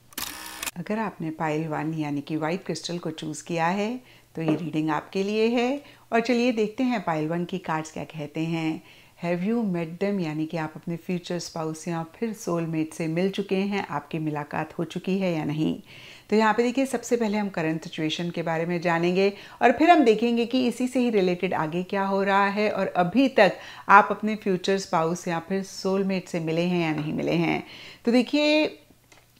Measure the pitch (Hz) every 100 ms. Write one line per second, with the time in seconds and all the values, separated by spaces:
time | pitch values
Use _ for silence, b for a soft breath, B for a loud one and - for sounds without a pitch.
0 | - - B B B B B - 165 214
1 | 175 - 165 156 160 151 160 151 151 160
2 | 147 143 139 156 156 190 - 160 - 175
3 | 170 160 160 147 - 170 165 196 208 254
4 | b b b - 160 151 165 156 156 151
5 | - 190 196 214 226 240 247 285 B B
6 | B 233 226 240 247 226 208 214 254 233
7 | 180 160 151 170 170 180 170 156 156 175
8 | 151 160 147 160 160 165 160 165 b b
9 | b - 175 175 190 233 214 175 165 175
10 | 202 202 160 151 156 170 156 156 - 165
11 | - 175 - 175 - 170 160 156 - 165
12 | 160 - 233 214 - 170 165 160 156 -
13 | 160 160 196 190 196 190 196 202 - 147
14 | - 165 156 151 147 - 156 - 165 180
15 | 190 190 190 160 147 151 156 - B B
16 | B B - 208 220 214 247 247 262 233
17 | - 233 220 208 202 190 160 160 170 -
18 | 156 156 175 170 165 160 170 175 170 165
19 | 175 180 196 202 B B 240 254 330 330
20 | 233 214 233 233 233 262 247 - 254 262
21 | 240 214 185 180 185 - 156 170 180 202
22 | 196 196 196 196 202 202 214 - 185 -
23 | 175 233 269 - 190 - B B - 196
24 | 208 208 214 214 202 185 185 196 190 175
25 | 165 175 180 165 165 196 190 - 190 196
26 | 196 185 175 175 160 160 175 180 160 151
27 | 151 156 143 160 160 151 - B B B
28 | - 247 233 294 294 302 302 - _ -
29 | _ - _